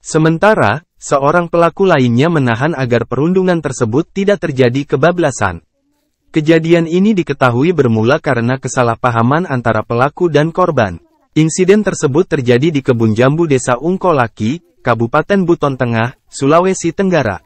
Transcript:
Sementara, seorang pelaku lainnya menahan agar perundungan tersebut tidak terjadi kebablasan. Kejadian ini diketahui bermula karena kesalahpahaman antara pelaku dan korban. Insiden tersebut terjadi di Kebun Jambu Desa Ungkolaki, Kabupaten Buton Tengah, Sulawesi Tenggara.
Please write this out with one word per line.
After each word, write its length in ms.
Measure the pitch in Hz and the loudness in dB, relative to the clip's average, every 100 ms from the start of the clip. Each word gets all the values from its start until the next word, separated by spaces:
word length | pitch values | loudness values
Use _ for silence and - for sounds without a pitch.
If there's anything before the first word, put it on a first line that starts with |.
Sementara, 800 | - 156 160 160 202 202 110 127 _ _ | -4 0 0 2 2 2 0 -2 _ _
seorang 480 | - 143 139 175 170 | -4 0 2 0 0
pelaku 400 | 170 170 - 196 | 0 0 0 2
lainnya 400 | 151 123 117 156 | 2 2 2 2
menahan 480 | 165 123 113 151 | 0 0 0 -2
agar 320 | 143 127 117 113 | -2 -2 -2 -2
perundungan 560 | 120 160 185 185 175 | -2 0 0 0 -2
tersebut 480 | 151 - 113 123 170 | -4 -4 -2 -2 -2
tidak 320 | - 196 202 | -4 -2 -2
terjadi 560 | 160 131 123 131 143 139 | -2 0 0 0 -4 0
kebablasan. 640 | 160 175 156 - 98 85 _ _ _ _ _ _ _ | 0 0 -4 -2 -6 -6 _ _ _ _ _ _ _
Kejadian 560 | 160 151 165 160 170 165 | -2 2 2 4 2 2
ini 240 | 175 202 | 2 2
diketahui 560 | 202 160 139 127 120 156 | 0 -2 0 0 2 0
bermula 480 | 175 123 110 113 156 | 2 2 2 2 0
karena 400 | 151 123 117 131 | -2 -2 -2 -4
kesalahpahaman 880 | 127 131 117 113 123 113 117 151 180 | -4 -2 -2 0 -2 0 0 0 -2
antara 400 | 127 117 110 - | -4 -2 -4 -2
pelaku 400 | 120 139 - 175 | -2 -2 0 0
dan 240 | 143 160 | 2 0
korban. 480 | 175 180 139 101 85 _ _ _ - | 0 0 0 -2 -4 _ _ _ 0
Insiden 480 | 156 - 180 208 196 | 0 2 2 4 2
tersebut 400 | 180 147 139 190 | -2 -2 0 0
terjadi 480 | 147 120 123 160 | -2 2 2 2
di 80 | 143 | 0
Kebun 320 | 131 117 113 | -2 0 0
Jambu 320 | 107 127 156 170 | 2 0 0 0
Desa 320 | 131 - 123 | 0 0 -4
Ungkolaki, 840 | 156 190 185 147 117 - 110 170 _ _ | -2 -2 0 0 -2 -2 -4 -4 _ _
Kabupaten 640 | 127 113 117 151 - 196 170 | -4 -2 0 -2 0 0 0
Buton 320 | 170 143 131 | 0 -2 -2
Tengah, 360 | 123 113 120 - _ | -2 -2 -4 -6 _
Sulawesi 640 | - 139 165 185 190 170 | -4 2 2 2 -2 -4
Tenggara. 480 | 156 196 165 120 90 | -2 0 0 -2 -6